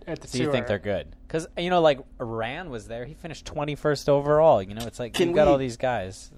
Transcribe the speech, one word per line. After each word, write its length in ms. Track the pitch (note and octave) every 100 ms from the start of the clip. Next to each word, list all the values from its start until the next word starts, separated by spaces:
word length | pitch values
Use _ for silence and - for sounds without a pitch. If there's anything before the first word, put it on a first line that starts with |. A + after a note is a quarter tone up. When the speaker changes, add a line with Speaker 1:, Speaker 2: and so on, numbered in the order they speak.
| -
Speaker 1:
at 140 | D#3+
the 60 | -
Speaker 2:
So 100 | B2+
you 60 | D3+
Speaker 1:
Tour. 80 |
Speaker 2:
think 140 | C3 A#2+
they're 120 | G2+
good? 360 | G#2 F#2+ - - -
'Cause, 200 | D#3+ E3+ -
you 120 | F3
know, 120 | F3+
like, 180 | D#3+ C3+ C#3 -
Iran 480 | A#2+ A2+ A2+ D3 F3+
was 180 | A#2 G#2
there. 180 | A#2 B2+
He 80 |
finished 320 | D#3 E3+ C#3 -
twenty-first 600 | D3+ D3 C#3+ D3+ C#3+ -
overall. 540 | C#3+ C#3+ D3+ D#3+ A#2+
You 140 | F#2+ G#2+
know, 100 | A#2
it's 140 | -
like, 140 | A#2+
Speaker 3:
Can 160 | - E3+
Speaker 2:
you've 60 | E3+
got 120 | D3
Speaker 3:
we 40 |
Speaker 2:
all 60 | C#3
these 200 | C3 A2+
guys 540 | B2+ A#2 F#2 F#2+ -